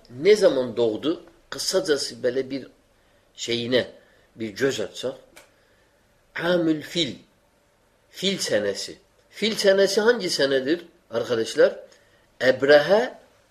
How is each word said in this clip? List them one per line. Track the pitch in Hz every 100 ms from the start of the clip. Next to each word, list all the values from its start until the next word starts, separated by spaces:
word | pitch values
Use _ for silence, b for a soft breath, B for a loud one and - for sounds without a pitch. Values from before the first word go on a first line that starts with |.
| _
ne | 123 175 208
zaman | 185 139 123 110
doğdu? | 117 104 135 175 - _ _
Kısacası | 139 - 190 156 139 - 120
böyle | 123 127 127
bir | 135 113 _ _ _ _ _ _ -
şeyine | - 120 117 123 - b b b b 120
bir | 113
göz | 98 135 117
atsak. | 92 - 123 139 - - _ _ _ _ _ _ _ _ _ -
Amül | 170 180 165 156
Fil. | - 175 139 - _ _ _ _ _ _ _ _ _
Fil | - 190 180
senesi. | - 110 101 98 - 78 _ _ _
Fil | - 214 214
senesi | 202 196 196 226
hangi | 214 240 180
senedir | - 139 135 127 175 - _ _
arkadaşlar? | 113 117 117 110 143 180 - - b b b b -
Ebrehe | 123 127 139 147 151 202 262 - _ _ _